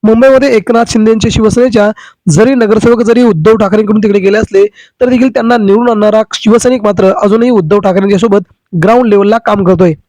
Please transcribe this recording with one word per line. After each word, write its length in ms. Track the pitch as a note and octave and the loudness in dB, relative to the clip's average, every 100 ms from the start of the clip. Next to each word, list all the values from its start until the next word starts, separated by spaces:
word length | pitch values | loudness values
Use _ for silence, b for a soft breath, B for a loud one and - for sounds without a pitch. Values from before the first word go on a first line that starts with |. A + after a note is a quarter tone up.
मुंबईमध्ये 520 | G#3+ A3+ C4 C4 C#4 A3+ | 2 2 4 4 2 -2
एकनाथ 300 | F#3+ A#3 A#3 | 0 -2 0
शिंदेच्या 420 | A3+ G#3+ A3+ A3 | 0 0 0 -2
शिवसेनेच्या 600 | - G#3+ G3 B3+ A3 G#3 A3 B B - | 0 0 0 0 0 -2 -4 B B -2
जरी 260 | D3+ A3+ C4+ | 0 2 0
नगरसेवक 460 | A3 A3 A3+ A#3 | 0 0 0 0
जरी 220 | A3+ A#3 | 0 2
उद्धव 320 | A#3+ F3 D#3+ A3 | 2 2 0 0
ठाकरेंकडून 440 | G3+ G#3+ G#3 G#3+ | 0 0 0 0
तिकडे 200 | G#3 G3+ | 0 0
गेले 180 | F#3+ G#3 | 0 -2
असले, 280 | A3 G3 G#3 | -2 -2 -2
तर 440 | _ - _ B3 | _ -20 _ -2
देखील 200 | B3 C4 | 0 0
त्यांना 280 | B3 A3+ A#3+ | -2 -2 -2
निवडून 320 | G3 G3+ A#3+ | 0 0 0
आणणारा 320 | A3 G#3+ G#3+ G#3+ | 0 0 0 -2
शिवसैनिक 500 | - - A3+ B3 B3 | -4 0 0 0 -2
मात्र 280 | G#3 G3 F#3+ | -2 0 0
अजूनही 380 | F#3 G3+ A3 A#3+ | 0 0 0 0
उद्धव 300 | A3+ D#3 G#3 | 0 0 -2
ठाकरेंच्या 400 | G3+ F#3 G3 G3+ | 0 -2 0 0
सोबत 200 | A3 G3+ G3 _ _ F3 | 0 -2 -4 _ _ -4
ग्राउंड 220 | F3 A#3+ A#3+ | 0 0 2
लेवलला 320 | G3+ G3+ A3+ | 0 0 -2
काम 260 | - G#3 | -2 -2
करतोय. 300 | F3+ F3+ F3+ D3+ | 0 2 0 -2